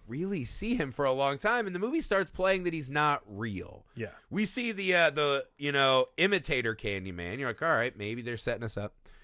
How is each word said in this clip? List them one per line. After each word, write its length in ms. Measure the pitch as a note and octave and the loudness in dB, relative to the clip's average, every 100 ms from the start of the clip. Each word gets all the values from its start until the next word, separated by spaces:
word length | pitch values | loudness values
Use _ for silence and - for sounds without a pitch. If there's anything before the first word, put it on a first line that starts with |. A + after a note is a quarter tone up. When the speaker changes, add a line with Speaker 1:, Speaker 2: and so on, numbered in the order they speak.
| - | -8
Speaker 1:
really 360 | C3 F#3+ F#3+ | -6 -4 -2
see 320 | A#2+ - A3 A#3+ | -4 -4 -2 0
him 160 | C#3 | -2
for 140 | A#2+ C#3 | 0 0
a 80 | |
long 240 | C3 C#3 C#3 | 2 0 0
time. 260 | G#3 A#3+ G#3 | 0 0 0
And 80 | F3+ | -4
the 40 | |
movie 220 | A3+ D#4+ | -2 -2
starts 280 | - G3 F#3 | 0 0 0
playing 340 | - F#3 F#3+ F3 | 0 2 2 0
that 80 | |
he's 160 | E3 C3 | -4 -2
not 320 | D3 D3+ C#3+ - | 2 2 2 -4
real. 600 | G2 A#2 F#2+ - - - A#2 | -6 -4 -4 -8 -14 -16 -10
Speaker 2:
Yeah. 160 | G#2 - _ | -10 -10 _
Speaker 1:
We 160 | F3+ G#3 | 0 0
see 280 | B3+ A#3+ | 0 -2
the, 200 | G3+ F#3+ | -2 2
uh, 160 | F3+ E3 | 6 4
the, 340 | D3 D3 C#3 C3 - | 4 2 2 -2 -6
you 140 | C#3+ | 0
know, 380 | C#3 C3+ C3 B2+ - | 4 6 6 4 2
imitator 580 | F#3 G3 D3 C3+ A#2 A2 | 2 2 0 0 0 -2
Candyman. 640 | A2 G2 F#2+ F2 F2 A#2+ | -4 -4 -6 -8 -6 -6
You're 80 | B2+ | -6
like, 120 | G#2+ | -2
"All 60 | E3 | 0
right, 280 | C3 B2 G#2+ | 2 0 -4
maybe 240 | G#2 A#2 | -6 -6
they're 140 | A#2 A#2 | -6 -4
setting 260 | - A2+ | -4 -4
us 120 | A2+ - | -4 -6
up." 160 | G#2 - - - | -8 -10 -20 -20